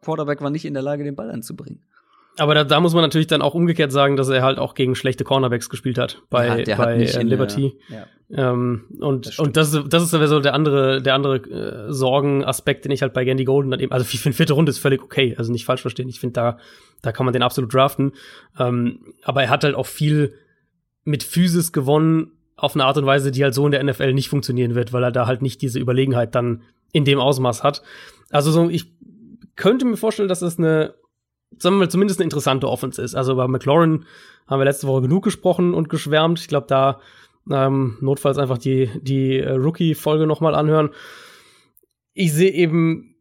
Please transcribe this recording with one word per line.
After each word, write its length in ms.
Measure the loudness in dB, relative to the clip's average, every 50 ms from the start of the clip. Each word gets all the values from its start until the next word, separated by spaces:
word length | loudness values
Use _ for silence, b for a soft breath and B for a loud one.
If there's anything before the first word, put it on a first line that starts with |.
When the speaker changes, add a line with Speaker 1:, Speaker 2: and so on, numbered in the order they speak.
| _
Speaker 1:
Quarterback 380 | -6 -6 -4 -2 -4 -4 -4
war 100 | -4 -6
nicht 140 | -6 -6 -6
in 100 | -8 -8
der 80 | -6 -4
Lage, 200 | -4 -6 -6 -6
den 120 | -8 -10
Ball 160 | -10 -12 -10
anzubringen. 500 | -10 -12 -12 -12 -16 -16 -16 -18 -18 -20 _ _ b b b b b b b b b b
Speaker 2:
Aber 160 | 2 2 4
da, 80 | 4 4
da 160 | 4 4 4
muss 160 | 4 4 4
man 80 | 4 2
natürlich 240 | 4 2 2 0 2
dann 160 | 0 0 0
auch 100 | 0 0
umgekehrt 380 | 0 0 0 2 2 0 0
sagen, 240 | 2 2 2 4 2
dass 120 | 2 0 2
er 140 | 2 2
halt 160 | 2 2 0 0
auch 160 | -4 -6 -2
gegen 220 | -2 0 0 0
schlechte 280 | -2 -2 -4 -2 -2 -2
Cornerbacks 460 | -2 0 0 2 0 -2 -2 -6 -8
gespielt 300 | -14 -8 -6 -4 -2 -2
hat 240 | -4 -4 -6 -12 _ _
bei, 160 | -2 0 0 2
Speaker 1:
Ja, 80 | 0 -2 0
der 140 | -2 0 0
hat 60 | 2
Speaker 2:
bei, 120 | 2 2 2
Speaker 1:
nicht 180 | 2 2 0
Speaker 2:
äh, 60 | 0
Speaker 1:
in 60 | 0 0
Speaker 2:
Liberty. 460 | 2 0 0 -2 -2 -2 -2 -2 -4 B B B
Speaker 1:
der, 160 | B -18 -18 B B B B _
ja. 200 | -6 -2 -2 0
Speaker 2:
Ähm, 340 | 0 0 -2 -2 -2 -4 -8 -12 -14 -6
und, 280 | -4 -2 -2 -2 -4 -10
Speaker 1:
Das 60 | -6
stimmt. 120 | -2 -2 0
Speaker 2:
und 80 | 2 2
das, 220 | 0 2 0 -2 -2 0
das 140 | 0 0 0
ist 60 | 2
sowieso 300 | 2 2 2 4 4 4
der 160 | 2 2 2
andere, 480 | 2 2 2 4 4 4 2 2 0 2
der 100 | 2 2
andere, 220 | 2 2 0 0 -2
äh, 560 | -2 -6 -10 -10 -8 -8 -10 -10 -10 -8 -4
Sorgenaspekt, 920 | -2 0 2 2 2 2 2 2 0 0 0 -4 -4 -2 -2 -4 -2 -2
den 60 | -4
ich 120 | -2 -2 -2
halt 100 | -2 -2
bei 100 | -2 0
Gandy 200 | 0 0 0 0
Golden 240 | 2 2 2 2 0
dann 100 | -2 -4
eben, 120 | -4 -2
also 120 | 0 -2 -2 -2
ich 80 | -4 -2
find, 140 | -2 -2 0
vierte 200 | 0 0 2 4
Runde 180 | 2 2 2
ist 80 | 0 0
völlig 240 | 0 0 0 0 -2
okay, 320 | -6 0 0 0 0 0 -2
also 140 | -4 -4
nicht 140 | -4 -4 -2
falsch 160 | -2 -4 -2
verstehen, 280 | -2 -8 -8 -8 -10 -10
ich 100 | -10 -8
find, 160 | -10 -6 -4
da, 220 | -2 -2 -2 -4 B B B B B B B B B _
da 80 | -8
kann 160 | -4 -2 -2 -2
man 60 | 0
den 100 | 0 -2
absolut 280 | -2 -2 -2 -6 -2
draften. 420 | 2 2 2 2 0 -2 -2 -4 B B B B B B B B B -4
Ähm, 560 | -2 -2 0 0 -2 -2 -4 -6 -16 -20 -20 _ _
aber 200 | -4 -2 0 0
er 60 | 0
hat 120 | 0 0 0
halt 120 | 0 -2
auch 100 | -2 -6
viel 480 | -8 -6 -4 0 0 2 2 0 -2 b b b b b b b b b _ _ _ _ _ _
mit 180 | -4 -4 -4
Physis 500 | -6 -4 0 2 2 2 2 0 -2 0
gewonnen, 600 | _ -4 0 2 2 2 4 2 2 2 0 -4 _ _ _ _ _
auf 180 | -4 -4 -2 0
eine 100 | 2 2
Art 120 | 2 2 2
und 80 | 2
Weise, 240 | 2 2 2 2 0
die 140 | 0 2 0
halt 100 | 0 2
so 100 | 2 2 2
in 40 |
der 80 | 2 2
N 80 | 0 -2
F 100 | -2 0
L 140 | 0 0 0
nicht 140 | 0 0 0
funktionieren 440 | -2 -4 -2 -2 -2 0 0 0 0
wird, 180 | -2 -2 -2
weil 120 | -2 -2 -2
er 80 | 0
da 160 | 0 0 0 0
halt 160 | 0 -2 -2
nicht 180 | -6 -4 -4
diese 180 | -6 -4 -4 -4
Überlegenheit 540 | -2 0 0 0 2 2 2 0 -2 0 -2
dann 300 | -2 -2 -2 -4 -6 b b b b _ _ _
in 120 | 0 2
dem 140 | 2 2 2
Ausmaß 420 | 2 0 0 2 0 -2 -2 0
hat. 220 | 0 -2 -2 -2 B B B B B B B B B B
Also 180 | 0 0 2 4
so, 200 | 4 4 2 2
ich 220 | 0 -4 -6 -8 _ _ -20 -20 -20 -20 -20 -20 -20 -20 -20 -20 _
könnte 300 | 0 2 2 2 4 2
mir 120 | 0 -2 0
vorstellen, 320 | -2 -2 -2 0 -2 -2
dass 100 | -2 -2
das 180 | -4 -6 -2 0
eine, 380 | 0 2 2 2 0 -2 -4 _ _ _ _ _ _ _ _ _ _ _ -20 _
sagen 160 | 0 2 2
wir 40 | 4
mal, 80 | 2 2
zumindest 300 | 2 2 2 2 2 0
eine 40 | -2
interessante 420 | -2 -2 -2 0 0 0 0 0 -2
Offense 320 | -4 -4 -6 -8 -8 -8
ist. 120 | -8 -6 -4
Also 180 | -4 -2 0 0
über 140 | 0 0 0
McLaurin 580 | -2 -2 0 2 4 4 4 4 2 0 -4 B B B B B B B B B
haben 120 | 0 2
wir 60 | 2
letzte 220 | 2 0 0 -2 -2
Woche 140 | 0 0 2
genug 200 | 2 0 2 0
gesprochen 500 | 0 -4 0 0 0 2 2 2 0 0
und 140 | 0 -2 -2
geschwärmt. 500 | -4 -6 -4 0 0 2 2 2 0 -2
Ich 80 | -4 -2
glaub, 200 | -2 -2 0 0
da, 320 | 0 2 2 2 0 b b b b b b b b b _ -4
ähm, 460 | -2 0 2 2 2 0 0 -2 -4 -4
notfalls 360 | -2 -2 -2 0 0 -2 0 0
einfach 200 | 0 -2 -2 -4
die, 320 | -2 -2 0 0 0 0 -2 -8
die, 360 | -6 -4 -2 0 0 0 0 0
äh, 120 | -2 -2
Rookie-Folge 720 | -2 0 0 0 0 0 0 0 0 0 -2 -2 0 0 2
noch 140 | 0 0 0
mal 160 | 0 0 0
anhören. 340 | 2 2 2 2 2 2 0 B B B B B B B B B B B B B B B B B B _ _ _ _ _ _ _
Ich 200 | -2 0 0 2
sehe 180 | 4 2 2
eben 640 | 4 2 0 2 2 2 2 0 0 -4 -8 _ _ _